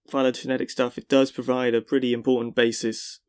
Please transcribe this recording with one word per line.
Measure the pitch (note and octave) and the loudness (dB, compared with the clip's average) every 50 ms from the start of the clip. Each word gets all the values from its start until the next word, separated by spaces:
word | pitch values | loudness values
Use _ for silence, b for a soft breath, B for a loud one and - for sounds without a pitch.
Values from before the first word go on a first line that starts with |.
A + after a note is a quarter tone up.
| _ - | _ -6
phylogenetic | - C3+ C3 B2+ B2 - - C3 C3 B2 - - | -2 0 2 0 0 -2 -4 -4 -4 -2 -4 -4
stuff, | - - B2+ A#2+ - | -2 -2 -2 -2 -4
it | A#2 - - | -8 -2 2
does | C#3 C3+ C3+ C3+ | 4 4 4 2
provide | - - A#2+ B2+ B2+ B2+ B2+ B2 A#2 | -2 -4 -4 -2 0 0 0 0 0
a | A2+ | 0
pretty | A2+ - C#3+ C3+ B2+ B2 | 0 0 0 0 2 0
important | A#2+ A#2 A2+ C3 B2+ A#2+ A#2 A#2 - | -2 0 2 2 2 2 0 -2 0
basis | B2 A#2 A#2 A2+ - - A2+ G#2+ - - - - - _ | 2 2 2 2 0 -2 -4 -4 -4 -8 -12 -14 -18 _